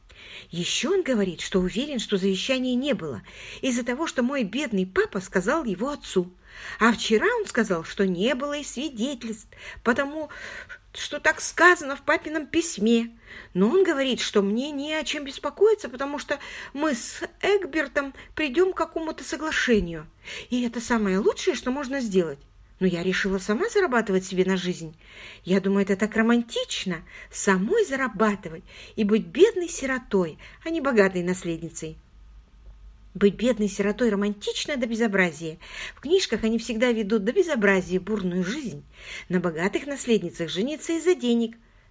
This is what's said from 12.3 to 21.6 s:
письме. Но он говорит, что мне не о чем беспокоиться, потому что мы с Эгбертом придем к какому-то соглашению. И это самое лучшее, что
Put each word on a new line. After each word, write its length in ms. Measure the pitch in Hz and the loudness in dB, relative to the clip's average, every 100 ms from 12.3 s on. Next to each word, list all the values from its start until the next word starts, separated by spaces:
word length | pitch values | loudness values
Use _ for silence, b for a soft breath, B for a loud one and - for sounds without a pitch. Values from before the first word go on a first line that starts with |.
| 311 285 | -6 -2
письме. 640 | 330 330 - 214 233 233 B B B B | -2 -2 0 4 4 2 B B B B
Но 140 | 180 208 | 2 4
он 160 | 370 | 6
говорит, 360 | 370 277 269 233 | 4 2 0 -2
что 220 | - 208 | 0 2
мне 280 | 196 220 294 | 2 0 -2
не 240 | 277 294 | -4 -4
о 100 | 311 | -4
чем 200 | - 302 | -4 -6
беспокоиться, 640 | 277 - 294 - 415 415 254 | -8 -8 -8 4 4 4 -2
потому 300 | 247 277 285 | -6 -6 -6
что 200 | - 277 B B B | -6 -6 B B B
мы 220 | 277 311 | -4 -2
с 280 | 233 - - - - | -2 -4 -8 -12 -4
Эгбертом 720 | 381 403 277 311 269 294 277 B B | 0 2 0 -4 -2 -2 -4 B B
придем 380 | - 302 269 370 | -4 0 2 2
к 40 | 349 | 0
какому-то 460 | 320 330 320 311 | -4 -4 -6 -8
соглашению. 840 | 277 311 311 302 254 214 170 160 156 _ B B B | -8 -6 -2 0 2 2 2 -6 -12 _ B B B
И 120 | 247 | -2
это 180 | 247 233 | -2 -4
самое 380 | 233 233 202 190 | 0 2 2 2
лучшее, 360 | 320 - 381 | 2 0 0
что 160 | 247 | -2